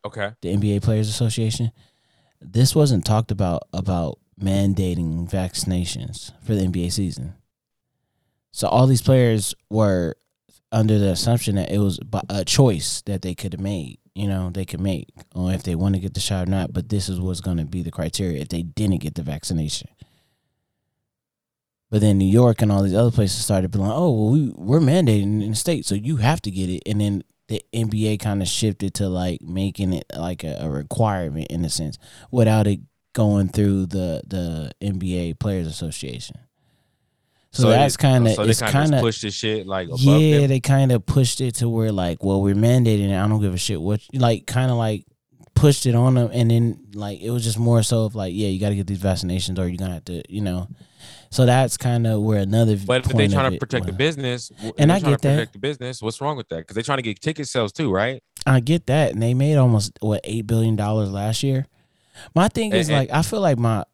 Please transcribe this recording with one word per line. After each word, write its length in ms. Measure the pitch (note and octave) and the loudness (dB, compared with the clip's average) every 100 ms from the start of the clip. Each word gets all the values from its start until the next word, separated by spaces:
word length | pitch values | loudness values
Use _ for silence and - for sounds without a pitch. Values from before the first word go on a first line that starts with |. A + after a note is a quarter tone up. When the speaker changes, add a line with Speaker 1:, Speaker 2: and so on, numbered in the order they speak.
Speaker 1:
Okay. 260 | G#2 A2 G2+ A2+ | -12 -6 -8 -6
Speaker 2:
The 100 | - | -4
N 100 | G2+ | 0
B 160 | G#2 G2+ | 0 0
A 40 | |
Players 280 | G#2+ A2 G#2+ | 0 0 -2
Association. 640 | G#2+ A#2 A2+ A2 A2+ A#2 _ _ _ _ _ _ _ | -2 -2 0 -2 -2 -4 _ _ _ _ _ _ _
This 360 | D#2 G#2 C3 D#3+ | -4 2 4 4
wasn't 280 | D3 A2 | 4 2
talked 280 | - A2 A2 | 2 0 0
about, 320 | G2 F#2 E2+ - | -2 0 0 -4
about 480 | F#2 F#2+ F2+ E2 - _ - | -6 -2 -2 -2 -8 _ -6
mandating 880 | F#2+ G2 G2+ G2 F#2 F2 E2 D#2+ E2+ | -2 2 2 2 0 -2 -2 -4 -4
vaccinations 1000 | F#2+ F2+ - - F2+ F2 - - - - - | -4 -4 -6 -4 -2 -2 -6 -10 -12 -16 -14
for 100 | - | -4
the 80 | G#2+ | -2
N 80 | F#2 | 0
B 160 | F2 F2 | -2 -2
A 60 | |
season. 420 | F#2+ F#2+ C#2+ C#2 - _ _ _ _ _ _ _ _ _ _ _ | -2 -4 -6 -12 -12 _ _ _ _ _ _ _ _ _ _ _
So 160 | - - | -4 0
all 180 | A#2 C3 | 4 4
these 160 | B2 | 4
players 500 | - C3 A#2+ A2 G2 - _ | 4 4 4 2 -2 -10 _
were 460 | G#2+ G#2 F#2 E2+ - _ _ _ _ _ | 0 2 2 -2 -6 _ _ _ _ _
under 280 | A2 G#2+ G#2+ | 0 4 4
the 120 | G2 | 2
assumption 440 | F2 - A#2+ - | 0 0 0 0
that 160 | G2 - | -2 -2
it 80 | G2+ | 0
was 220 | G2+ F2 | 0 -2
bu-, 200 | - G2 - | -6 -8 -6
a 160 | G2+ | -6
choice 580 | - - C3+ F2 - - | 0 4 4 2 -4 -8
that 200 | - G2 | -6 -6
they 100 | F#2 | -6
could 180 | F2+ G2 | -8 -8
have 80 | E2 | -6
made, 380 | G2 G2 C#2 G1+ _ | -6 -6 -10 -16 _
you 120 | - G2+ | -6 -4
know, 240 | F#2+ F2+ | -2 -4
they 140 | F2 | -6
could 160 | F#2 D#2 | -8 -4
make 280 | F#2+ E2+ - - - | -4 -4 -8 -20 -14
on 220 | - F2+ | -4 -2
if 80 | F#2 | -2
they 140 | - E2+ | -2 -2
wanna 240 | G2 F#2+ | 0 0
get 140 | F#2 | -2
the 60 | - | -6
shot 280 | - G2 F2+ | -4 -2 0
or 20 | |
not, 220 | F#2+ F2 | -2 -2
but 160 | F#2 - | -6 -4
this 200 | G#2 F#2 | -4 -4
is 120 | F2+ | -4
what's 200 | F#2 E2+ | -4 -4
gonna 240 | F#2+ F2 | -4 -4
be 180 | D2+ F2+ | -4 -6
the 100 | D#2+ | -8
criteria 480 | - E2 - F#2+ D2 | -6 -6 -4 -4 -4
if 80 | C#2+ | -6
they 140 | E2+ | -6
didn't 380 | E3+ - G#2 F2+ | -6 -2 0 0
get 140 | D2+ | -4
the 80 | - | -8
vaccination. 680 | C#2+ D2 - E2+ D2+ - - _ - _ _ _ _ _ _ _ _ _ _ _ _ _ _ _ _ _ _ | -8 -8 -4 -4 -4 -6 -12 _ -20 _ _ _ _ _ _ _ _ _ _ _ _ _ _ _ _ _ _
But 100 | G#2+ | 2
then 180 | G#2 G2 | 4 4
New 60 | |
York 360 | F#2+ G#2+ B2 A2 | 4 6 6 4
and 120 | G#2 | 2
all 100 | G2 | 2
these 120 | G2 | 2
other 180 | F#2+ A#2+ | 2 2
places 320 | A#2 G2 A2+ | 2 0 -2
started 260 | - G2 F#2 | -2 0 0
being 140 | G2+ | -2
like, 100 | G2 | -2
"Oh, 160 | A#2+ F3 | 0 0
well, 200 | A#2 G#2+ | 2 2
we, 160 | C#3+ C3+ | 2 0
we're 320 | - F#2+ D3 | -4 0 2
mandating 640 | C3 E3+ D3 G#2+ G2+ G#2+ | 4 4 4 2 2 0
in 60 | G#2 | -2
the 40 | |
state, 320 | G#2+ - D3+ - | -2 -2 -4 -4
so 80 | |
you 220 | G2+ A2+ D3+ | -4 -2 0
have 260 | A2+ D#3+ | 0 0
to 80 | G#2+ | -4
get 180 | F#2 F#2 | -4 -4
it." 140 | F#2 - | -4 -4
And 140 | G#2 | -2
then 220 | G#2 G2 - _ _ | 0 -2 -8 _ _
the 160 | A2 - | -10 -6
N 140 | A#2 A2+ | -4 -2
B 220 | G#2+ G#2+ | 0 0
A 80 | G#2+ | -2
kinda 280 | A2 G2+ | -2 -2
shifted 500 | F#2 - A2 F#2+ G2 | -2 -2 -2 -2 -6
to, 140 | - G2 | -2 -2
like, 340 | F2+ F#2 E2 | -2 -4 -6
making 500 | - F#2 G2 F2+ F#2+ | -8 -4 -4 -2 -2
it, 140 | F2 - - | -2 -6 -8
like, 260 | E2+ F2+ | -8 -6
a, 140 | D#2+ A1 | -8 -6
a 80 | D2+ | -6
requirement 760 | C#2 D2 - A2 F#2+ E2+ D2+ - | -6 -6 -2 0 0 -4 -6 -6
in 140 | E2+ | -4
a 60 | E2 | -4
sense 280 | - D#2 - - - - | -4 -8 -10 -20 -20 -6
without 340 | B2 A2 A2 G#2 | 2 4 4 2
it 140 | G2 - _ _ | -2 -6 _ _
going 360 | - G#2+ G2+ F#2+ | 0 2 2 2
through 380 | - G2+ G2 F2+ | 2 2 2 -2
the, 360 | F#2+ F2+ D#2+ - | -4 -4 -6 -6
the 460 | F#2 F2 D#2+ D2 - | -6 -6 -6 -10 -8
N 180 | G2 F#2+ | -6 -4
B 160 | F#2 F2+ | -4 -4
A 160 | E2+ | -4
Players 340 | D#2+ G#2+ F#2+ E2 | -4 -4 -2 -4
Association. 680 | D#2 E2 - C2+ B1 - - _ _ _ _ _ _ _ _ _ _ _ | -6 -8 -8 -12 -12 -14 -18 _ _ _ _ _ _ _ _ _ _ _
So 100 | - | 2
Speaker 1:
So 60 | A#2 | 4
they 80 | A#2 | 6
Speaker 2:
that's 160 | C#3 | 4
Speaker 1:
just, 80 | - | 4
Speaker 2:
kinda, 340 | C#3 B2+ A2+ | 4 4 4
Speaker 1:
so 80 | A2 | 2
they 80 | G#2+ | 2
Speaker 2:
it's 80 | A2+ | 2
Speaker 1:
kinda 140 | A2+ | 2
just 180 | C#3 D3+ | 2 4
Speaker 2:
kinda 100 | C#3 | 4
Speaker 1:
pushed 220 | A#2 G#2+ | 2 0
the 80 | G#2+ | -6
shit, 380 | G2 A2 G#2+ F#2+ | -4 -4 -4 -4
like, 180 | F#2+ F2 | -6 -4
above 140 | B2+ | 2
Speaker 2:
Yeah, 380 | C3+ D3 D#3 D3 | 6 6 6 4
Speaker 1:
them? 100 | C#3 | 4
Speaker 2:
they 100 | C3+ | 0
kinda 400 | C3 C#3 C3+ A#2+ | 2 2 4 2
pushed 420 | - C#3 B2 - | 2 2 2 0
it 140 | C3 A2+ | -6 -2
to 120 | A#2 | -2
where, 240 | A2+ A2 | 0 0
like, 320 | G2 F2+ E2+ | 0 -2 -2
"Well, 180 | G2 G2 | 0 2
we're 140 | G2+ G2 | 2 4
mandating 540 | A#2 B2+ A#2 G#2+ G2 | 4 6 4 4 2
it. 60 | F#2+ | 2
I 120 | G#2 | 2
don't 120 | G#2+ | 2
give 140 | G2+ | 0
a 40 | F2+ | -2
shit 220 | - F2 | -4 -4
what," 200 | F2 G#2 - | -2 -4 -4
like, 340 | C3 B2 A2+ - | 0 2 0 -2
kinda, 260 | B2 B2+ | -2 0
like, 320 | A#2+ A2 G#2 - _ _ _ - | 0 0 -2 -8 _ _ _ -4
pushed 320 | - D3+ C#3 C3 | 4 4 4 2
it 80 | |
on 200 | A#2 B2+ | 4 4
them, 160 | B2+ A#2 | 4 2
and 180 | A#2 A#2 | 2 4
then, 360 | A#2 A#2 - G#2 | 4 2 -2 -12
like, 260 | G2+ G#2 G2 | -10 -10 -8
it 100 | G#2+ | -6
was 140 | B2 | -4
just 120 | A2+ G#2+ | -2 0
more 280 | A#2 A#2 | 4 4
so 200 | A2 A#2 A2 | 4 0 0
of, 100 | G#2+ | -2
like, 180 | F#2+ | -4
"Yeah, 140 | F#2 G#2 | -2 -2
you 100 | F#2+ | 0
gotta 160 | G#2 | -2
get 140 | G2+ F#2+ | -2 -2
these 100 | G2 | -2
vaccinations, 600 | G2 F2+ F2+ F2+ F2 F#2 | 0 0 -2 -4 -4 -2
or 80 | F2+ | -4
you're 80 | F2+ | -4
gonna 180 | F#2+ | -6
have 100 | F2 - | -8 -10
to," 180 | F2 - | -12 -10
you 120 | G2+ | -6
know. 260 | G2+ F2+ F#2 - - _ - - _ | -4 -4 -8 -14 -20 _ -20 -20 _
So 160 | - B2 | 2 4
that's 300 | B2 C3+ - | 4 2 -2
kinda 420 | B2+ A#2+ A2+ G#2+ | -2 0 0 0
where 220 | G#2+ G#2+ | 0 0
another 340 | G2 A2 A2+ G#2 | 2 2 4 2
v-, 100 | G2 | 0
Speaker 1:
But 160 | B2+ | 0
if 60 | B2+ | 2
they 40 | |
Speaker 2:
point 200 | A#2+ C#3+ | 2 2
Speaker 1:
trying 140 | C#3+ C3 | 4 2
Speaker 2:
of 60 | |
Speaker 1:
to 40 | A#2+ | 0
Speaker 2:
it 40 | |
Speaker 1:
protect 260 | B2 B2+ F2+ | -2 -2 -4
the 60 | |
Speaker 2:
was. 60 | F#2+ | 0
Speaker 1:
business, 500 | D3 D3 C3 B2 - | -2 -2 -6 -6 -10
w-, 220 | - A2 | -12 -10
if 40 | - | 2
Speaker 2:
And 120 | D3 | 4
Speaker 1:
they 40 | |
Speaker 2:
I 60 | F#3+ | 4
Speaker 1:
trying 120 | D#3+ | 2
Speaker 2:
get 100 | C#3 | 2
Speaker 1:
to 60 | C#3+ | 2
Speaker 2:
that. 60 | |
Speaker 1:
protect 180 | C#3 A2+ | 0 -2
the 60 | G2+ | -6
business, 440 | C3 C#3+ B2 B2+ | -8 -6 -10 -6
what's 180 | A2 - | -6 -4
wrong 160 | C#3+ C#3+ | -6 -6
with 120 | - | -8
that? 180 | E2 E2 | -10 -6
'Cause 80 | |
they 80 | F#2+ | -6
trying 160 | A#2 C#3 | -2 -2
to 40 | |
get 180 | A2+ G2+ | -2 -4
ticket 280 | D3+ D#3+ C3+ | -6 -6 -4
sales 240 | B2+ G#2+ | -2 -2
too, 200 | - D3 | -2 -2
right? 300 | F#2+ A2+ C3 _ - - | 0 -2 -4 _ -6 2
Speaker 2:
I 140 | C3 | 2
get 260 | A#2+ E3+ - | 2 -2 0
that, 260 | C#3+ C#3+ | 0 0
and 100 | G2+ | 0
they 120 | E3+ | 0
made 220 | C3 C#3+ D3 | 2 2 4
almost, 360 | B2+ A2 G2+ - | 4 4 0 -4
what, 200 | G#2+ G2+ | -2 -2
eight 240 | - A2+ G#2+ | -4 -8 -2
billion 260 | A2+ A2+ | 2 2
dollars 360 | G#2+ G#2 A2 G2+ | 0 0 -2 -2
last 340 | G2 G#2 A2 | -2 -4 -2
year. 220 | C#3 C3 C3+ _ _ _ _ - - | -2 -2 -4 _ _ _ _ -20 -4
My 120 | D#3+ G3+ | 2 2
thing 260 | - G#3+ | 2 0
Speaker 1:
And, 80 | G3 | 0
Speaker 2:
is, 80 | D#3 | 2
Speaker 1:
and 100 | D3 | 0
Speaker 2:
like, 120 | C3 | 2
I 100 | D3 | 0
feel 180 | E3 A3 | 0 0
like 180 | F#3 B2 | 0 2
my 240 | A#2 A2 - | 0 0 -4